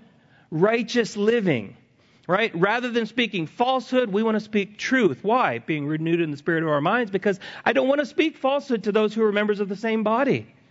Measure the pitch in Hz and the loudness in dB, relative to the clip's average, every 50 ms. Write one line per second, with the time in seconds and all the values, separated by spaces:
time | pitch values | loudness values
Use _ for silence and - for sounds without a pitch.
0 | - _ _ _ _ _ _ _ _ - 170 156 180 214 233 240 240 - - 240 | -10 _ _ _ _ _ _ _ _ -6 0 2 2 2 2 2 -2 0 0 -2
1 | 220 - - 208 202 214 233 240 202 185 143 117 101 95 - - _ _ _ _ | -2 -2 -2 -2 0 2 2 2 2 2 0 0 -2 -8 -16 -20 _ _ _ _
2 | _ _ _ _ _ - 175 202 226 208 - 170 175 202 220 247 247 247 226 240 | _ _ _ _ _ -2 0 0 0 0 -2 0 0 0 0 0 -2 -2 -2 -2
3 | 226 220 - 247 240 226 214 185 160 147 - - 240 254 262 262 233 - 254 254 | -2 -2 -2 -2 -2 -2 -2 -4 -6 -6 -2 -2 0 0 0 -2 -2 0 0 0
4 | 247 214 185 208 220 226 220 214 214 - - 208 196 202 - - - - 254 262 | 0 2 0 0 0 2 0 -2 -2 -2 -2 -2 -2 -2 -8 -8 -4 0 2 4
5 | 233 170 131 - - 190 226 262 233 160 120 117 - - 160 151 143 143 156 160 | 4 2 2 0 -2 0 2 2 2 0 -2 -4 -4 -4 -4 -4 -2 -2 -4 -2
6 | 160 165 170 170 170 160 143 139 - 180 170 165 165 160 147 143 143 175 214 247 | 0 0 0 0 0 -2 -4 -6 -2 -2 0 0 2 2 0 2 2 2 2 0
7 | 247 190 196 185 - 208 190 190 - - - - - - 233 269 262 262 277 285 | 0 -2 -4 -2 0 0 -2 -2 -6 -16 -12 -4 -2 0 2 2 2 2 2 0
8 | 294 - - - 294 320 - - - 262 277 285 285 - 254 214 185 214 196 220 | 0 -2 0 0 0 0 0 -2 -2 0 0 0 -2 -2 -4 -2 -2 0 0 2
9 | 214 208 214 226 220 214 202 208 214 208 214 196 208 185 202 196 233 226 220 220 | 2 0 0 2 0 2 2 2 0 0 0 -2 -2 -6 -6 -6 -4 -2 -2 0
10 | 214 214 220 240 277 277 180 117 107 - - _ _ _ | 0 0 0 2 2 2 0 -2 -2 -10 -20 _ _ _